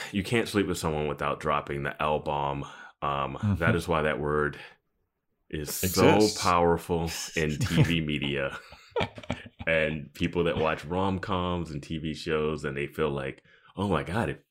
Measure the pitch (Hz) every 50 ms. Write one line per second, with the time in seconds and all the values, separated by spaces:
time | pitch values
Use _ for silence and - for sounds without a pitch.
0 | - - - 101 92 - 123 117 104 - - 104 95 82 87 - - 85 78 76
1 | 76 73 71 - 73 71 69 - - 78 73 73 71 - 73 71 69 69 - -
2 | 76 76 76 73 69 76 71 71 71 69 71 69 69 - - - - - - _
3 | - 73 69 69 69 65 67 69 - 104 98 80 82 82 82 85 82 87 82 78
4 | 76 76 69 60 73 73 76 76 73 73 71 - - - - _ _ _ _ _
5 | _ _ _ _ _ _ _ _ _ _ - 78 73 71 - - - 95 90 95
6 | 101 139 196 104 107 107 - - - 98 87 87 85 85 85 82 - - 87 85
7 | 82 82 - - - - - 82 80 76 76 69 - - 85 85 - 82 85 82
8 | 80 76 76 69 69 69 69 69 67 69 - - - - - - - - - 480
9 | - - - - - - - - - - - _ - 82 82 80 78 78 78 76
10 | 69 - - - 87 85 - 87 85 85 - - 80 80 80 - - 71 87 92
11 | 95 98 95 92 - - 98 90 90 90 90 87 85 80 76 73 - - 82 78
12 | 73 80 73 - - 82 78 78 78 78 78 73 71 73 67 69 71 69 - -
13 | 78 76 71 69 67 69 69 - _ _ - _ _ - - - 98 104 90 73
14 | 69 71 85 113 107 71 67 - - _